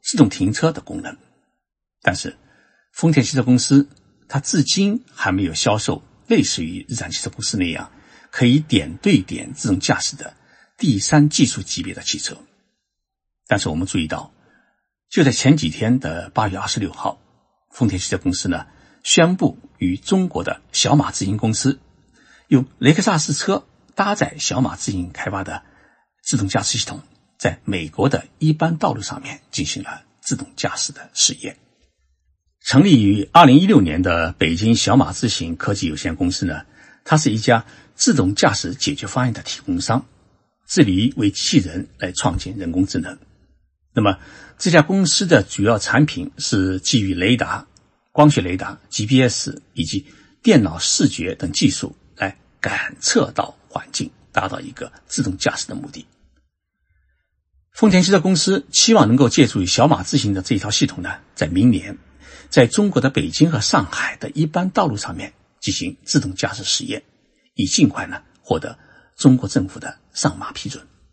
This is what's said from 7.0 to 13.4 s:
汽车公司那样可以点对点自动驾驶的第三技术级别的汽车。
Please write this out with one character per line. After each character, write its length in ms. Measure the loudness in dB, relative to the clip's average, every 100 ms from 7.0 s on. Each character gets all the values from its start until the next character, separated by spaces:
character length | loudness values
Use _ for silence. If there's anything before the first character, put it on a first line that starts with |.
| -8
汽 100 | -8
车 80 | -10
公 120 | -8
司 160 | -6 -4
那 120 | -4
样 220 | -6 -12 _ _ _ _
可 140 | 0 4
以 140 | 4
点 360 | 2 -2 -2 -4
对 220 | 2 2
点 340 | 0 -10 -10
自 140 | -10 -4
动 120 | -4
驾 200 | -2 -2
驶 160 | -4 -10
的 200 | -18 _ _ _ _ _
第 220 | 0 0
三 300 | 2 2 4
技 160 | 2 0
术 160 | -2
级 220 | -8 -8
别 100 | -10
的 80 | -10
汽 160 | -8 -8
车。 200 | -8 -12 _ _ _ _ _ _ _ _ _ _